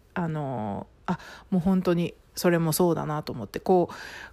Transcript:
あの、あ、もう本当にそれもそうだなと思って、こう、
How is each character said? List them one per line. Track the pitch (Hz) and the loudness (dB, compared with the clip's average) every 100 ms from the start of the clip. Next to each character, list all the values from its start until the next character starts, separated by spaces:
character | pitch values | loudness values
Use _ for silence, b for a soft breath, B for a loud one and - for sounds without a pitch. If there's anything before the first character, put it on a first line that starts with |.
| _ | _
あ | - 165 | -6 -4
の、 | 156 139 120 107 98 - _ - | -4 -4 -4 -4 -6 -10 _ -6
あ、 | 175 B B - | -6 B B -2
も | 185 | 0
う | |
本 | 190 185 | 4 2
当 | 185 | 2
に | 170 170 - _ - | 2 0 -6 _ 0
そ | 180 | 2
れ | 170 | 4
も | 165 | 2
そ | 151 180 | 4 2
う | |
だ | 151 143 | 2 -2
な | 151 | -6
と | - | -6
思 | - | -8
っ | 101 | -8
て、 | - | -6
こ | - 185 170 | 2 4 4
う、 | B B B B | B B B B